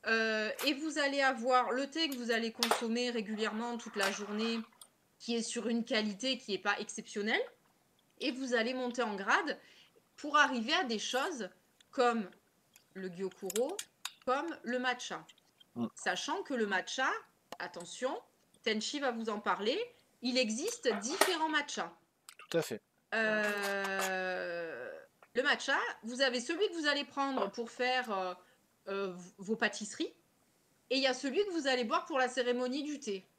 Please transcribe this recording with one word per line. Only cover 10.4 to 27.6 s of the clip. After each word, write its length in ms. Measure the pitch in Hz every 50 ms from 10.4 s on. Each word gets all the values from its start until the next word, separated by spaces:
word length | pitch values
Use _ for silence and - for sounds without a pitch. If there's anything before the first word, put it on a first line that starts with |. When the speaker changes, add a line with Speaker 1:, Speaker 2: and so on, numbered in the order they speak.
| 294 269 262 240 220 240 311
Speaker 1:
à 100 | 359 370
des 160 | 247 226 208
choses 500 | - - - 247 277 381 339 247 208 180 - _ _ _ _ _ - _
comme 380 | - - 247 240 226 226 208 175 - - _ _ _ _ _ _ _ - _ _ _
le 160 | 190 190 185
gyokuro, 680 | 175 170 196 185 - - - 190 180 214 247 294 381 415 - _ _ _ _ - - - -
comme 200 | - 247 277 302 339 302 - -
le 160 | - 247 254
matcha. 460 | 247 254 247 247 - - 190 160 160 - - _ _ _ _ _ - _ _
Speaker 2:
Mm. 120 | - 120 - _
Speaker 1:
Sachant 480 | - - 196 180 180 - - 302 392 381
que 100 | - 294
le 120 | 240 220
matcha, 420 | 202 196 185 185 - - - 262 285 392 453 - _ _ _ _ _ - -
attention, 560 | 175 175 - 175 175 175 - - 247 262 320 453 - _ _ _ _ _ _ _ _
Tenchi 360 | 226 214 214 220 - - 294
va 120 | 277 262
vous 180 | 240 226 226 220
en 100 | 208 214
parler, 380 | - 214 185 180 202 208 277 392 480 480 - _ _ _ _ _
il 160 | - 247 240
existe 500 | 254 247 214 220 233 311 427 466 - - 262 214 202
différents 480 | 202 240 320 392 - - 359 311 311 320
matchas. 420 | 302 302 285 - - 220 175 170 170 _ _ _ _ _ _ - -
Speaker 2:
Tout 200 | - - - -
à 40 | 165
fait. 200 | 156 - 117 104 _ _ _ _ _ _ - 220 220 220 214 214 214 208 208 202 202
Speaker 1:
Euh, 1200 | 196 196 196 196 196 190 196 190 190 190 185 185 185 185 180 180 180 170 170 170 165 147 117 127 107 78 80 - - _ _ - _ _
le 100 | 233 262
matcha, 340 | 294 247 233 - - 277 359 453 466 - - -
vous 180 | 220 247 247
avez 180 | 277 262 240 254
celui 280 | 226 - 339 320 415 392
que 40 | 349
vous 140 | 339 302
allez 160 | 294 285 285 285
prendre 460 | - - 285 277 277 269 254 202 196
pour 180 | - -